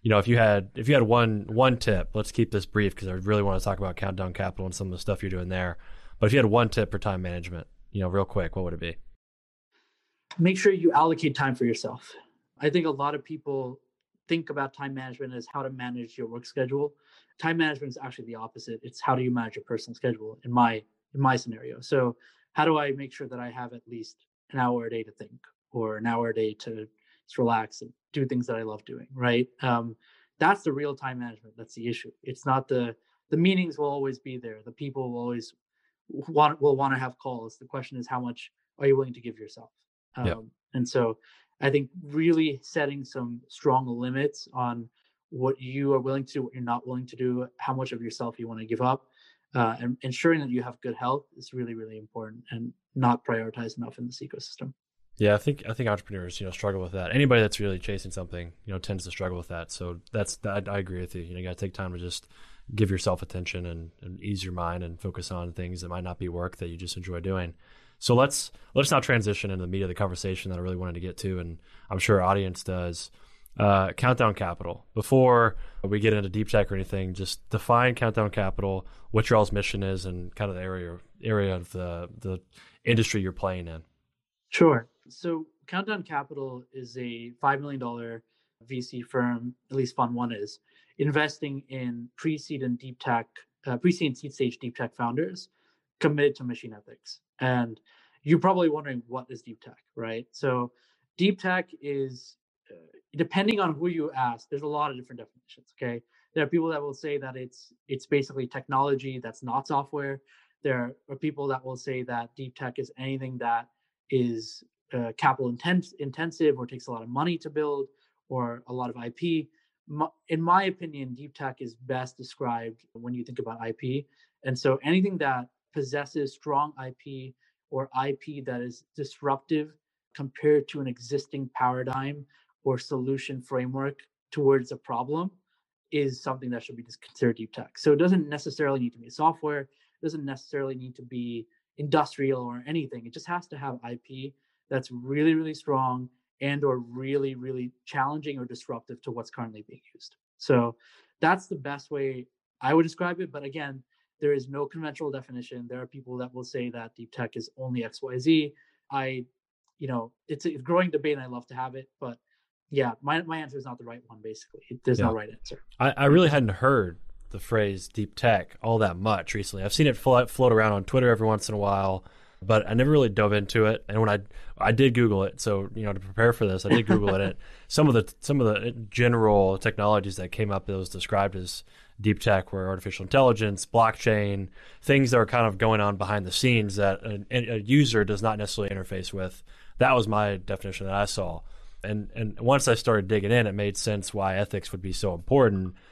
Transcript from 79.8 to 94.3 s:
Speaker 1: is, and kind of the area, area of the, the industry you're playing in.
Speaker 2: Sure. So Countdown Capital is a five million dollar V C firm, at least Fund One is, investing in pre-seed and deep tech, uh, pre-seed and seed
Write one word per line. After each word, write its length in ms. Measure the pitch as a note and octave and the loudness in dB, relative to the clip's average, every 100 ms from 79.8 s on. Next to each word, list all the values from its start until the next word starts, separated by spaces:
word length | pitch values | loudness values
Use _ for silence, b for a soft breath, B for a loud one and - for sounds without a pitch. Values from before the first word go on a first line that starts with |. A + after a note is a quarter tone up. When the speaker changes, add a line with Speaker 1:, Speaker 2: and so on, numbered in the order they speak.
Speaker 1:
is, 220 | G2 F#2+ F#2 | -2 -2 -4
and 280 | F2+ F2 | -6 -8
kind 160 | - G#2 | -4 -4
of 60 | F2+ | -4
the 60 | |
area, 360 | F#2 F#2 F2 F2 - - | -6 -6 -8 -12 -16 -8
area 320 | - G#2+ G2 | 0 2 2
of 160 | F#2 F2 | 0 -4
the, 380 | F#2 F2+ E2+ F2 A2+ | -6 -6 -6 -10 -10
the 220 | F#2+ F#2 - b b b | -6 -6 -8 b b b
industry 360 | - A#2 A2 G#2+ | 2 2 4 0
you're 100 | F#2 | -2
playing 380 | F2 F#2+ F#2 E2+ | -2 -2 -2 -6
in. 140 | D#2+ - _ _ _ _ _ _ | -12 -16 _ _ _ _ _ _
Speaker 2:
Sure. 400 | - E3+ B2+ A2+ _ _ | 6 6 6 0 _ _
So 380 | - F3 D#3+ D#3 _ - | -10 -6 -6 -6 _ -8
Countdown 340 | F3+ G3 G#3 | -6 -4 -6
Capital 640 | D#3+ D3+ C#3+ C#3 C3+ B2+ B2 | -6 -6 -6 -8 -10 -10 -14
is 240 | C3+ B2 B2+ | -16 -14 -10
a 320 | B2 A#2 A#2 A#2+ | -10 -10 -14 -4
five 200 | C#3+ C#3 | 0 0
million 180 | C#3+ C3+ | -4 -8
dollar 460 | B2 A#2 A#2 A2+ - _ _ _ A#2 | -8 -8 -10 -12 -16 _ _ _ -12
V 140 | C3 | -10
C 220 | B2 B2+ | -8 -10
firm, 520 | A#2+ C3 B2 A#2+ A#2+ B2 _ | -4 0 0 0 -4 -12 _
at 60 | C3+ | -2
least 180 | B2+ | -2
Fund 200 | - C3+ | 0 -2
One 180 | A#2+ A#2+ | -2 -4
is, 260 | A2 G#2 - b b b - | -6 -10 -12 b b b -4
investing 640 | D3 D3 D3+ D3+ D3 C3+ C#3 | 0 2 0 -2 -8 -8 -10
in 400 | C3 B2 A#2+ A#2+ - | -8 -6 -6 -10 -6
pre-seed 460 | D#3+ D3+ - C#3+ | -4 -4 -6 -6
and 160 | B2+ B2 | -2 -4
deep 200 | C3+ B2 | -6 -8
tech, 300 | - A#2 A2+ - - _ - | -2 -2 -2 -12 -20 _ -6
uh, 100 | B2 | 0
pre-seed 320 | F3+ F3+ D#3+ | 2 2 0
and 100 | B2+ | -4
seed 140 | D3 | -8